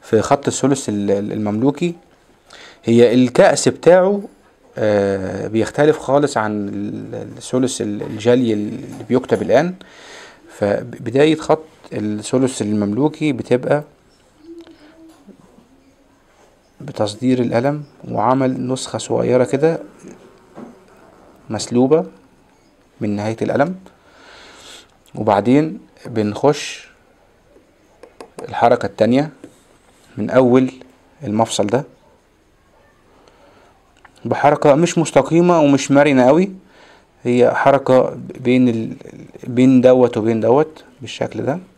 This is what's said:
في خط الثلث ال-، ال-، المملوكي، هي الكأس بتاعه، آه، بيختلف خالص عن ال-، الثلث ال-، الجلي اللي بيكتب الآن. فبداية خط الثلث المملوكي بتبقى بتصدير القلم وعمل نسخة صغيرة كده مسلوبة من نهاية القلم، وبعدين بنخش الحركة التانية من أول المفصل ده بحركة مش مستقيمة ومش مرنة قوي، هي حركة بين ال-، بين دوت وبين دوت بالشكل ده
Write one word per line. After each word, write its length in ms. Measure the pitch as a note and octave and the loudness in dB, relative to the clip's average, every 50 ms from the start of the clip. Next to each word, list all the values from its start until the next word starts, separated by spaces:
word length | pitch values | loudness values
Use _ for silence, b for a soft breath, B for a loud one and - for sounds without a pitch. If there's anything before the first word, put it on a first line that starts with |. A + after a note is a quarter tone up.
في 200 | _ - - A2 | _ 0 0 0
خط 240 | G2+ - C#3+ C#3+ - | 2 2 0 0 0
الثلث 420 | - - - - C3+ C#3 C3 - - | -6 -4 0 0 0 0 0 -4 -6
ال-، 220 | G#2+ G2+ G2+ G2+ | -4 -2 0 0
ال-، 220 | G2+ G2+ G#2 G#2 | 0 -2 -2 -6
المملوكي، 600 | G2 G#2+ G#2+ G#2 G#2 A2 A#2+ C#3+ C#3 - F3+ F3 E3+ - _ _ _ _ _ _ _ _ _ B B B B B B B _ | -6 -4 -4 -4 -2 0 0 -2 0 0 -4 -6 -6 -8 _ _ _ _ _ _ _ _ _ B B B B B B B _
هي 300 | - A#2 A#2 A#2+ A2+ A2+ | 2 4 6 6 6 6
الكأس 540 | B2+ B2+ B2 A#2+ - G3 F3+ C#3+ - - C3+ | 4 2 2 4 4 4 4 4 2 0 -2
بتاعه، 540 | - - - E3 F3 F#3 F3+ F#3+ G#3 G3+ G3 - _ _ _ _ _ _ _ _ _ - | -2 2 4 6 6 6 6 2 0 -2 -6 -12 _ _ _ _ _ _ _ _ _ -4
آه، 680 | A2+ G#2+ G#2 G2+ G2+ G2 G2 G2 F#2+ F#2+ F#2+ G2 G#2 | -2 0 0 0 0 0 -2 -4 -6 -8 -8 -8 -8
بيختلف 520 | G2+ G#2+ A2 G#2 - - - D3 D3+ D3+ D3+ | -4 -2 -2 -2 -2 0 0 2 2 2 0
خالص 380 | - - C3+ C#3+ D3 C#3 - | -2 -2 0 0 0 0 -2
عن 320 | A#2+ G#2+ G#2+ G#2+ G#2 G2+ G2+ | -4 -4 -2 -4 -6 -6 -6
ال-، 460 | G#2 G2+ G2+ G#2+ G#2+ G#2+ G#2 G#2+ A#2 A2+ A2 A2 G#2+ B2+ | -8 -8 -8 -10 -10 -12 -12 -12 -12 -12 -14 -14 -16 -18
الثلث 420 | - - - B2+ C3 B2+ - - | -12 -4 -2 -2 -2 -2 -4 -6
ال-، 220 | A2 G#2+ G#2 G#2+ | -6 -6 -6 -8
الجلي 500 | A#2 - A2 G#2+ G#2 A#2+ B2 B2+ B2+ A2+ | -10 -10 -10 -4 2 2 2 2 2 0
اللي 520 | G#2+ G#2 G#2 G#2 - - F#2+ - - - A#2 - | -2 -2 -4 -6 -8 -12 -14 -14 -16 -16 -6 -2
بيكتب 340 | A#2+ B2+ - - - G2+ | -2 -2 0 -2 -2 -2
الآن. 320 | G2+ F#2 G#2 C3 D#3+ F3+ F3+ - B B B B B B B B B B B B B - - - | 0 2 2 2 2 0 -6 -10 B B B B B B B B B B B B B -20 -8 -4
فبداية 760 | - G2+ G#2 - - A#2+ A#2 - - A2+ A2+ C3+ D3 D#3+ D#3 | -2 -2 -2 -4 -6 -12 -16 -12 -12 -4 2 2 4 4 2
خط 280 | D#3 - - D#3 D#3 - - _ _ - - | -2 0 -2 -2 -2 -2 -20 _ _ -20 -12
الثلث 680 | - B2 G#2 G#2+ G#2+ G#2 G#2 - - B2+ B2+ A#2+ - - | -10 -8 -6 -6 -6 -6 -6 -2 0 0 0 0 -2 -4
المملوكي 680 | G#2+ G#2 G#2+ G#2 G#2 G2+ G2+ A#2+ C#3+ D3+ D3+ - D#3 D3+ | -4 -2 -2 -2 -2 -2 -2 -2 -2 -2 -2 -2 -4 -4
بتبقى 520 | C3+ A2+ A#2 - B2 B2 B2 B2 C#3+ D3 D3+ - _ _ _ _ _ _ _ _ _ _ _ E4 E4 - - - D#4+ B D4+ D4+ E4 E4 E4 D#4+ D#4 _ _ G3 - _ _ _ _ - _ _ C4 C4+ _ C4+ _ _ _ _ _ _ _ _ _ _ _ _ _ _ _ _ _ _ | -4 -4 -2 -2 -2 -2 0 -2 -2 -2 -2 -10 _ _ _ _ _ _ _ _ _ _ _ -20 -20 -20 -20 -20 -20 B -20 -20 _ _ -20 -20 -20 _ _ -20 -20 _ _ _ _ -20 _ _ _ _ _ _ _ _ _ _ _ _ _ _ _ _ _ _ _ _ _ _ _ _
بتصدير 600 | - B2+ - - G#2+ G2+ G#2 - B2 B2+ B2+ B2+ | -18 -16 -6 -6 -6 -6 -6 -4 -2 -2 0 0
القلم 440 | A#2+ A#2+ A#2+ A#2 B2 C#3+ D3 D3+ D3 - _ _ - B2 | -2 -2 -2 -2 -2 -2 -4 -4 -10 -16 _ _ -14 -8
وعمل 600 | A#2 A2 G#2 A#2 C3 C3+ C3 C3 C3 C3 B2+ B2 | -6 -2 0 0 0 0 0 -2 -4 -4 -6 -6
نسخة 300 | C3 C3 - - - - | -6 -8 -8 -10 -10 -10
صغيرة 460 | - - A#2 A#2 A#2+ A#2+ B2 B2+ B2 | -6 -4 -4 -2 0 0 0 0 0
كده 340 | - - C3 D#3 D#3+ E3 - - - - - - - - - - - _ _ _ _ _ - - - - _ _ _ _ _ _ _ _ _ _ _ _ _ _ - | 0 0 0 0 -2 -2 -4 -10 -16 -20 -20 -20 -20 -20 -20 -20 -20 _ _ _ _ _ -20 -20 -20 -20 _ _ _ _ _ _ _ _ _ _ _ _ _ _ -10
مسلوبة 560 | A2+ G#2 - - A#2 A#2+ B2+ C3 D3+ E3 F#3 F#3 - - _ _ _ _ _ _ _ _ _ _ _ _ _ _ _ _ | -10 -10 -8 -2 0 0 2 4 2 0 0 -4 -14 -20 _ _ _ _ _ _ _ _ _ _ _ _ _ _ _ _
من 160 | B2 G#2 G#2 | -6 -6 -4
نهاية 200 | G2+ G#2 A2 A2+ - | -4 -4 -6 -4 -4
القلم، 340 | - - - A2 C#3 F3 F#3 F#3 - B B B B B B B B B B B B B B B B B B B B B _ _ _ _ _ | -4 -4 0 -2 -2 -2 -4 -12 -16 B B B B B B B B B B B B B B B B B B B B B _ _ _ _ _
وبعدين 680 | B2+ A2 G#2+ G2+ G2+ G2+ A#2+ B2+ D3 D#3 D#3+ F#3 - - _ _ _ - | -4 0 2 2 2 4 4 2 2 2 0 -6 -12 -18 _ _ _ -18
بنخش 840 | - A#2+ A2+ G#2+ G#2 G2+ - - C#3 D3 - - - - - - - _ _ _ _ _ _ _ _ _ _ _ _ _ _ _ _ _ _ _ _ _ _ - _ _ _ - _ _ - - - | -8 -4 -4 -2 -2 -4 0 0 0 0 0 -6 -12 -14 -16 -20 -20 _ _ _ _ _ _ _ _ _ _ _ _ _ _ _ _ _ _ _ _ _ _ -20 _ _ _ -20 _ _ -18 -16 -12
الحركة 380 | - - A#2 A#2 B2 - - | -4 0 2 2 2 2 -2
التانية 440 | G2+ - - A2 A2+ B2 C3+ D3+ D#3 D3+ _ - - _ _ _ _ _ _ _ _ _ _ _ _ - | -8 -2 -2 0 0 2 0 -2 -4 -8 _ -20 -20 _ _ _ _ _ _ _ _ _ _ _ _ -10
من 140 | - G#2+ - | -10 -8 0
أول 420 | - B2+ C3 B2 B2 C3 C3 B2+ - - - _ _ _ _ _ _ _ D3 | 2 2 4 4 4 4 2 0 -6 -14 -20 _ _ _ _ _ _ _ -10
المفصل 420 | G#2+ G#2 A2 A2+ - - - G#2 | -6 -2 -2 -2 -2 -2 -4 -2
ده 180 | G#2+ G#2+ C3 D3 - _ _ _ _ _ _ _ _ _ _ _ _ _ _ _ _ _ _ _ _ _ _ b b b b b b b b b b b b b b b b b b _ _ _ - _ _ - | -2 -2 -4 -4 -6 _ _ _ _ _ _ _ _ _ _ _ _ _ _ _ _ _ _ _ _ _ _ b b b b b b b b b b b b b b b b b b _ _ _ -20 _ _ -6
بحركة 500 | A#2 A#2+ - - D3 D3 - - D3+ C3+ | -6 -4 2 2 2 2 4 4 4 4
مش 240 | D3 E3+ F3 - E3+ | 4 2 0 0 -2
مستقيمة 600 | D#3 - - C#3+ C3 - D#3+ E3+ F3 F3 F3 E3 | -2 2 2 2 2 4 2 2 4 4 4 4
ومش 300 | D3+ C#3+ C#3 C3+ - - | 4 4 2 2 2 2
مرنة 360 | C#3 C#3 D3 D3+ C#3 B2+ B2 | 4 4 4 4 4 4 4
قوي، 260 | B2+ D3 E3+ F#3+ G3 F#3+ - b b b b b b b b b b _ _ _ | 6 4 4 2 -2 -6 -18 b b b b b b b b b b _ _ _
هي 300 | B2 B2 B2 A#2+ A#2 - | -2 2 4 2 2 2
حركة 600 | - - C#3 C#3 C3+ C#3 - C3 B2+ B2 - - B2+ B2+ - - - | 2 2 2 2 2 2 4 4 4 4 2 -4 -10 -14 -16 -16 -6
بين 280 | C3 B2 B2 B2+ B2+ B2 | -2 0 2 4 2 2
ال-، 280 | A#2 A2+ A2+ G#2+ - - - - - - - - - - - | 0 -2 -6 -8 -10 -14 -18 -20 -20 -20 -20 -20 -20 -16 -12
بين 360 | - A#2+ A#2+ B2+ C3 C3+ B2+ | -6 0 4 4 6 6 6
دوت 360 | A#2+ B2+ B2+ B2+ B2 A2+ - | 6 6 6 6 4 2 2
وبين 240 | A2+ G#2 A2+ A#2 A2+ | 0 -2 0 0 0
دوت 440 | G#2 A2 B2 C#3+ D#3 D#3 - - - - _ _ | 2 2 2 2 2 -2 -6 -20 -20 -20 _ _
بالشكل 420 | B2 A2 - - A2+ A2+ - A2 | -18 -16 -8 -8 -8 -8 -6 -6
ده 160 | A2 B2 C#3+ F3+ F#3 _ _ | -6 -6 -6 -6 -10 _ _